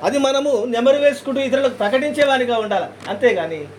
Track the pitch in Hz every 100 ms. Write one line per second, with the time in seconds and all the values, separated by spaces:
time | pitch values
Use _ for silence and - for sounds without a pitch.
0 | - 277 269 277 285 247 240 233 247 285
1 | 285 277 277 262 269 269 269 - 208 262
2 | 294 294 285 269 240 233 214 196 165 -
3 | - 202 247 196 160 160 143